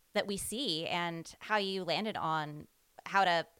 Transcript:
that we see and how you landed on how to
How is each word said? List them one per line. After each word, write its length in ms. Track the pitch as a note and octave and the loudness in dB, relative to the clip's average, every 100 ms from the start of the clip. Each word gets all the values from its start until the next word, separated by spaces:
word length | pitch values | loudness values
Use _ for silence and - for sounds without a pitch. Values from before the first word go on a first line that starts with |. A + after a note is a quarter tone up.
| _ | _
that 140 | G#3+ F#3+ | -2 0
we 100 | G3 | -2
see 500 | - G#3+ C#4 D#3+ E3 | -4 -4 -2 -2 -2
and 440 | F3 F3 E3 D#3+ - | -2 -2 -4 -8 -14
how 160 | - G#3+ | -2 0
you 280 | G3 F#3+ | 2 -2
landed 340 | F3 D#3+ G#3+ G3 | 0 0 0 -2
on 480 | D#3+ D#3+ D3+ D3+ D#3 _ _ - - | 0 0 -2 -8 -14 _ _ -18 0
how 180 | F#3+ | 4
to 220 | F#3 E3+ D#3 _ | 6 4 0 _